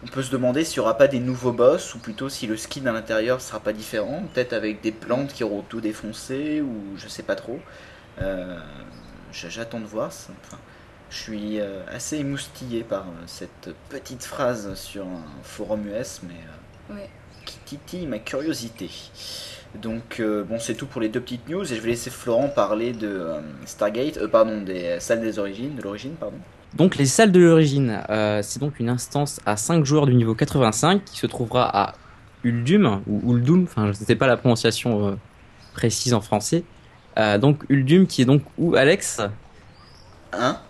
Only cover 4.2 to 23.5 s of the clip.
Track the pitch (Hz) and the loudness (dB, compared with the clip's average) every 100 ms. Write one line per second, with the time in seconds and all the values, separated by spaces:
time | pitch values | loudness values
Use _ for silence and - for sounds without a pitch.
4.2 | - - 123 113 107 104 117 110 - 123 | -6 -4 -2 -2 -4 -4 -6 -6 -4 -2
5.2 | 139 - 110 101 - 113 110 110 104 107 | -2 -4 -4 -4 -6 -6 -6 -6 -10 -12
6.2 | - 131 151 151 143 110 98 95 104 - | -8 -6 -4 -4 -4 -6 -10 -14 -14 -14
7.2 | - 101 - 139 - - - - - - | -6 -6 -6 -12 -12 -20 -20 -20 -20 -8
8.2 | - 92 90 87 76 71 - - - - | -6 -4 -8 -12 -14 -18 -18 -20 -20 -20
9.2 | - - 85 98 117 117 104 107 151 - | -18 -16 -12 -10 -10 -10 -8 -6 -8 -10
10.2 | - 92 - - - - - - - - | -18 -20 -20 -20 -20 -20 -20 -20 -16 -14
11.2 | - 107 104 107 101 98 92 123 - 151 | -10 -8 -6 -4 -6 -8 -12 -12 -8 -4
12.2 | 139 139 - - 131 117 117 98 95 85 | -4 -6 -10 -14 -8 -6 -4 -6 -6 -14
13.2 | 85 - 90 - - 80 - 135 - 127 | -16 -14 -16 -16 -18 -18 -14 -16 -14 -14
14.2 | - - 127 120 101 92 - 101 92 90 | -12 -4 -2 -2 -6 -12 -12 -12 -10 -12
15.2 | 78 69 65 - 101 107 104 104 - - | -14 -16 -18 -12 -4 -4 -4 -6 -8 -10
16.2 | 87 85 80 80 - - - 208 196 - | -16 -16 -18 -20 -20 -20 -18 -16 -16 -20
17.2 | - - - - - 143 - 180 165 107 | -20 -18 -18 -18 -16 -16 -12 -8 -6 -8
18.2 | - 135 156 127 117 - 185 - - - | -6 -4 -4 -6 -8 -10 -12 -12 -18 -18
19.2 | - - - - - - 113 113 113 - | -14 -14 -14 -18 -18 -12 -8 -8 -10 -4
20.2 | 110 104 92 113 - 113 135 - 110 120 | -2 0 -2 -6 -4 -6 -6 -4 -2 -4
21.2 | 120 120 - 175 185 113 113 117 123 - | -6 -12 -6 -6 -4 -4 -2 -4 -6 -10
22.2 | 123 117 139 - 101 107 117 117 107 98 | 0 0 2 2 2 2 -2 -4 -4 -4
23.2 | 82 78 76 | -4 -6 -10